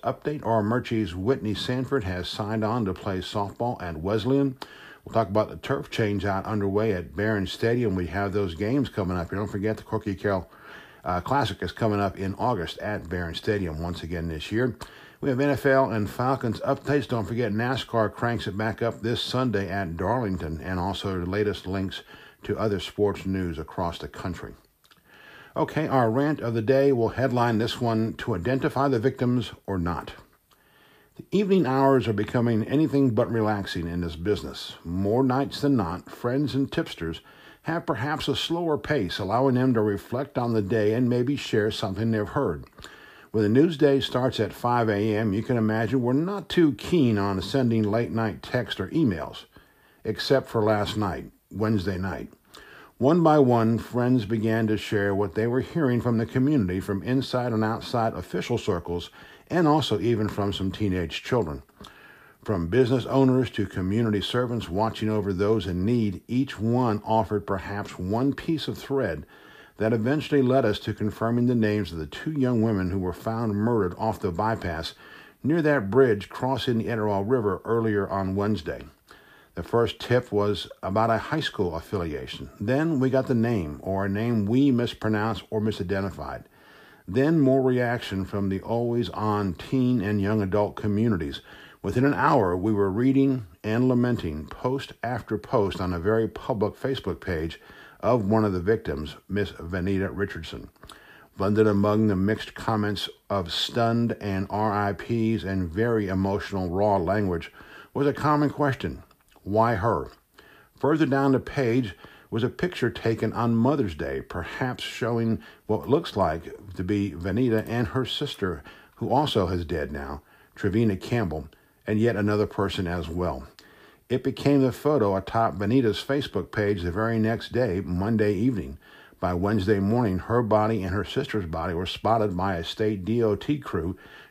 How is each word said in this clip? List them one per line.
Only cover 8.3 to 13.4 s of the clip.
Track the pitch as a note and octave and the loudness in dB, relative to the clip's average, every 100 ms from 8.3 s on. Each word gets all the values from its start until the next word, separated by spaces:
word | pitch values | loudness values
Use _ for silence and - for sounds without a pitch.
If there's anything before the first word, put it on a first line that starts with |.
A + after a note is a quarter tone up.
those | G2+ G2 D#2+ | -2 -2 -2
games | G#2 C#3 A#2 | 0 0 0
coming | - F#2 F2+ | -2 -2 -2
up. | E2+ | -4
Don't | G2 A2 | -6 -4
forget | G#2+ G#2+ A2 | -2 -2 -4
the | |
Corky | - A2 G#2 | -4 -6 -4
Carroll, | F#2 G#2 F#2+ - - - - - - | -4 -2 -2 -4 -14 -20 -20 -20 -12
uh, | - F2+ | -4 -4
Classic | - C3+ B2+ - | 0 0 0 -4
is | F#2 | -8
coming | - A2+ G#2 | -2 0 2
up | G2 - | 0 -2
in | G2 F#2+ | -6 -2
August | A#2 A2 D#2+ - | -2 -2 -4 -8
at | G2 G#2 D#2+ | -6 -6 -6
Barron | F2+ E2+ | -6 -6
Stadium | D#2+ | -4